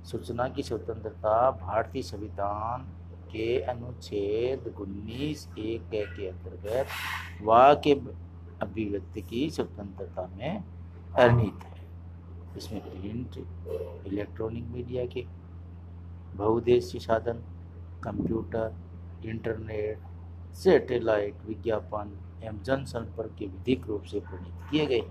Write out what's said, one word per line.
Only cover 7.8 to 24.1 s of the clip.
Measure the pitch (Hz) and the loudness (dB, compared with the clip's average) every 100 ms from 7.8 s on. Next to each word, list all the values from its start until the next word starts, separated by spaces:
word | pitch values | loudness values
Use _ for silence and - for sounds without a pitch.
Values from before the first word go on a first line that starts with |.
| 151 139 120 - - - - - | 8 6 4 -10 -14 -14 -16 -6
अभिव्यक्ति | - 98 107 101 - - | -4 -2 -2 -2 -4 -10
की | 92 113 156 | -4 -2 -2
स्वतंत्रता | 156 113 - 101 92 92 92 92 | 0 -4 -4 -10 -8 -8 -6 -8
में | 92 127 202 | -6 -4 -4
अंतर्निहित | - - - - - - 123 120 104 - | -8 -12 -14 -14 -4 8 10 10 4 -2
है। | - - - - - - - - - - | -14 -14 -14 -14 -14 -16 -14 -14 -12 -12
इसमें | - 101 | -8 -8
प्रिंट, | - 92 95 113 127 - 85 - - - 87 87 98 | -8 -8 -6 -4 -6 -8 -10 -8 -6 -4 -6 -8 -4
इलेक्ट्रॉनिक | 98 101 - 113 117 120 | -2 -2 -2 -4 -4 -6
मीडिया | 123 120 127 123 | -6 -4 -2 -2
के | 127 120 - - - - - - - - - - 95 | -4 -8 -10 -14 -14 -14 -14 -14 -14 -12 -12 -10 0
बहुउद्देशीय | 104 117 117 123 120 123 | 4 4 8 6 6 -6
साधन, | - 113 113 117 - - - - - - | 2 2 4 -4 -6 -12 -14 -14 -14 -8
कंप्यूटर, | - 104 - 113 92 113 110 - - - - - 110 | -6 -2 0 0 0 -2 -2 -4 -12 -14 -14 -10 -8
इंटरनेट, | 113 117 107 110 107 107 107 - - - - - - | -4 -2 -4 -4 -2 -2 -4 -10 -14 -14 -14 -14 2
सैटेलाइट, | 190 156 - 123 113 107 101 95 107 | 8 8 6 0 4 4 2 -4 -8
विज्ञापन | 107 110 107 90 107 104 95 - - | -4 0 0 0 -6 -6 -10 -14 -12
एवं | 110 107 | -10 -8
जनसंपर्क | - 135 135 120 110 - 110 - | 0 0 0 -6 -6 -6 -6 -6
के | 104 | -8
विधिक | 87 - 131 110 | -6 0 0 0
रूप | 104 | -4
से | 92 | -2